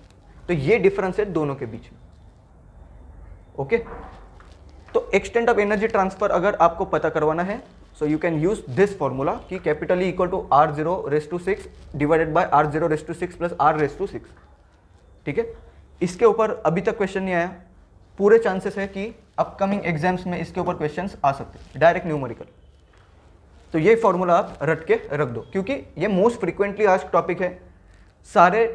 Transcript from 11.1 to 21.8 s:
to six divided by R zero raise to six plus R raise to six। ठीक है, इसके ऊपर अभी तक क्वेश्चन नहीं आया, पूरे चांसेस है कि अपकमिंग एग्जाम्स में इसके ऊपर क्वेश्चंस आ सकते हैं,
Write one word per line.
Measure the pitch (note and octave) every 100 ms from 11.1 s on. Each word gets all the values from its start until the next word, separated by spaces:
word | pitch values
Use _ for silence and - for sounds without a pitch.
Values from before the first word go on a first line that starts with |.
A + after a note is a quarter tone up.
| D3+ D3+
to | F3 F3+
six | G#3+ - - - C#3+
divided | D3 D#3+ D#3+
by | D#3+ F#3
R | C#3+ D3+
zero | D3+ E3
raise | D#3 -
to | D#3+
six | F3+ -
plus | E3+ E3+
R | D3 D#3
raise | C#3+ -
to | G3
six। | A2+ - - _ _ _ _ _ _ _ - D3
ठीक | F3+
है, | A3+ - - - - -
इसके | - -
ऊपर | A#3 A3 G#3+ - D#3
अभी | E3+
तक | G#3 -
क्वेश्चन | F#3+ G3
नहीं | F#3+
आया, | F3 F3+ F#3 - - _ - - -
पूरे | G3+ A3+
चांसेस | A3+ F#3 G3 G3+
है | G3
कि | G3 G#3+ - _ -
अपकमिंग | E3 - G3 G3+ E3+
एग्जाम्स | D#3 F3+ F3+ F3+
में | F3
इसके | E3 F#3
ऊपर | F3
क्वेश्चंस | E3+ D3+ E3 G3 -
आ | C#3
सकते | C3+ - -
हैं, | - C3+